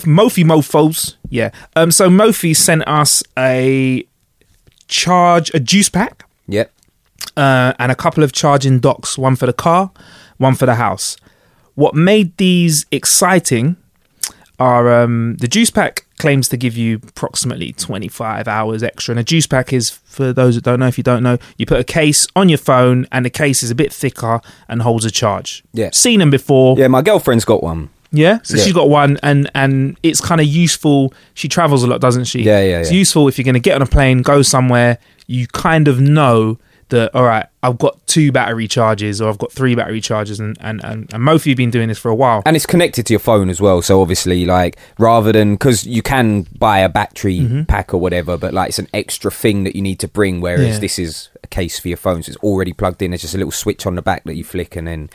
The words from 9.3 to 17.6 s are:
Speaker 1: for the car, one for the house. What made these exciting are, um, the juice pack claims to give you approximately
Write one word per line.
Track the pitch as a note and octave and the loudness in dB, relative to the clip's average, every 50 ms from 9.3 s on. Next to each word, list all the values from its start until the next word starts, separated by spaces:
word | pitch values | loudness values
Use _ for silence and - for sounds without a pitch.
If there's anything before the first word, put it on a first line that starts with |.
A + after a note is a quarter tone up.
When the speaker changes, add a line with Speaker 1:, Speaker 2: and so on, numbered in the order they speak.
| C3 | 0
Speaker 1:
for | - C3+ | 0 0
the | B2 B2 | -2 -2
car, | - - E3+ E3 F3+ G3 F#3+ _ _ - - - - - _ _ - | -2 0 0 2 2 0 -2 _ _ -20 -20 -20 -20 -20 _ _ 0
one | C3+ C3 B2+ | 0 2 2
for | - C3 | 2 2
the | B2 A#2 | 0 2
house. | A2+ A#2+ G2+ F#2 - - - - - _ _ _ _ _ _ _ _ _ _ _ | 2 0 -2 -4 -4 -6 -10 -10 -12 _ _ _ _ _ _ _ _ _ _ _
What | - D3 - - | 0 0 0 2
made | D3+ E3 F#3 G#3+ A3 G3+ E3+ - | 2 2 4 4 2 2 0 -2
these | - G3 F#3 F3+ F3 F3 E3 D#3 D3 - - | 0 0 2 2 2 2 2 0 -2 -2 -4
exciting | - C#3 - - - - F#3+ F3+ F#3+ F3+ - - C3 A2+ A#2 D#3 F3+ - _ _ _ _ _ _ _ _ - - - _ _ _ _ - | -6 -4 -2 -2 0 0 2 2 2 2 2 0 0 0 0 0 -2 -4 _ _ _ _ _ _ _ _ -12 -12 -12 _ _ _ _ -2
are, | B2+ B2+ B2 A#2+ A#2+ A#2+ A#2+ A#2+ A#2+ | 0 2 2 2 4 4 4 4 2
um, | A#2+ A#2 A#2 A#2 A#2 A2+ - | 2 0 -2 -2 -4 -4 -4
the | B2 A#2+ | -4 -2
juice | - G#3+ A#3 - | 0 0 0 0
pack | - G#3+ F3 C3+ - - - _ _ - | 0 0 -2 -2 -4 -8 -14 _ _ -4
claims | - D3+ C#3 C3+ A#2+ - | -2 0 0 0 0 -2
to | C3 | -2
give | A#2 B2+ A#2+ A2+ | -4 -4 -4 -4
you | A#2 A#2 A2+ A2+ A2 - - | -2 -2 -2 -2 -4 -8 -12
approximately | - - C#3+ - - - - A#2+ A2 - | -14 -10 -10 -8 -6 -6 -6 -6 -6 -8